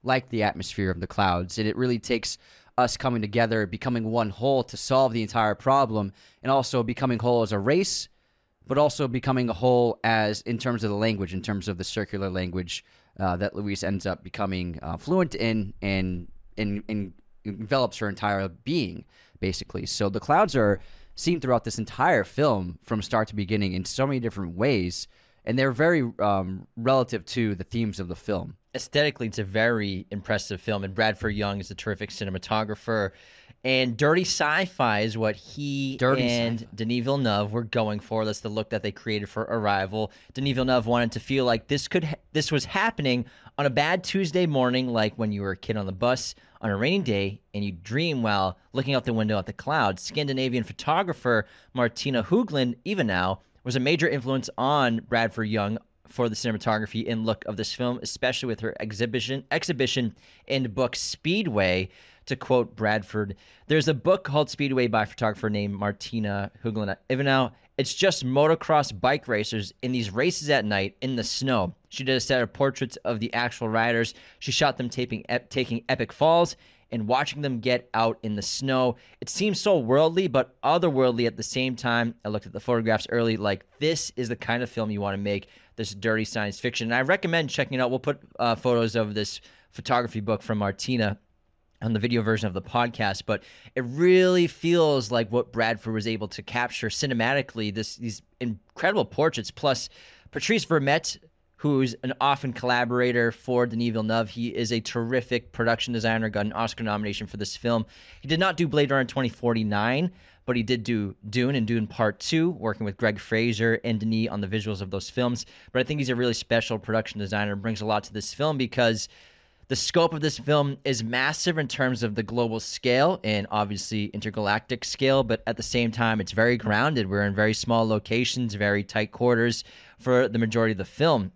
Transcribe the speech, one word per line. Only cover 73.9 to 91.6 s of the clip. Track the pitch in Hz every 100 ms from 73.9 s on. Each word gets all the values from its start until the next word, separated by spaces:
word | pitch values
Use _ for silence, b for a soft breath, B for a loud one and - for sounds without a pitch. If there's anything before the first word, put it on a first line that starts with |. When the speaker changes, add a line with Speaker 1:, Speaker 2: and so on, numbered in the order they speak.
| 117 113 - B B
Speaker 2:
She | -
shot | - 147 131
them | 123
taping | 127 123 113 -
ep-, | 123 -
taking | 139 127 117 -
epic | 123 113
falls | - 156 170 175 - b b b
and | 120 107
watching | 127 147 147
them | 143 120
get | 127 123 -
out | 107 113 113
in | 107 104
the |
snow. | 101 - 135 131 127 120 b b
It | -
seems | - 208 190
so | 208 180
worldly, | 113 135 160 170 185
but | 131 - _
otherworldly | 135 170 175 131 127 120 117
at | 110
the |
same | 107 131 131 120
time. | 123 117 117 - 107
I |
looked | 107 92
at |
the | 101
photographs | - 120 113 110 -
early, | 120 117 110
like, | 104 95 - _
this | 151 160 - -
is | 120
the | 117
kind | - 117
of | 120
film | - 107
you | 101
wanna | 101 98
make, | 101 101 - b b -
this | 104 101
dirty | 113 110 107
science | 113 104 95
fiction." | 123 - 113
And | 120
I |
recommend | 131 190 180 165 143
checking | - 131 131
it |
out. | 127
We'll | 127
put, | 147 139 - -
uh, | 117 110
photos | 127 120 113 117
of | 107
this | 104 104 - b b b
photography | - - 123 120 110
book | 104 107
from | - 107
Martina | 101 95 - 127 107 107 _ _ _ _